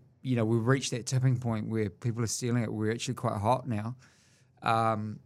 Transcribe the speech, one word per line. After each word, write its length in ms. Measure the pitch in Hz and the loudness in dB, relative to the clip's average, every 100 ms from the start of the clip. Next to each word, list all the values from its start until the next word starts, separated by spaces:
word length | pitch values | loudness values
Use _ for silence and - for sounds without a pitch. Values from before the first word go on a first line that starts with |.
| - _ | -18 _
"You 140 | 135 120 | -2 2
know, 100 | 110 | 4
we've 200 | 117 117 | 4 4
reached 260 | 139 - | 2 2
that 140 | 123 - | -6 -2
tipping 320 | 131 131 123 | 0 2 2
point 300 | 117 110 110 | 0 -2 -2
where 220 | 110 104 | -2 -2
people 340 | - 120 117 | -2 -4 -2
are 40 | 113 | -2
stealing 360 | - 123 120 | -2 -2 0
it. 80 | 110 | 0
We're 200 | 107 107 | -2 -2
actually 240 | 120 - 123 | -2 -4 -2
quite 220 | 117 110 | -2 0
hot 300 | 104 131 131 | 2 0 0
now." 280 | 104 110 127 - _ _ _ _ - | -4 -4 -10 -16 _ _ _ _ -6
Um, 580 | - 113 113 107 107 107 | 0 2 2 0 -4 -10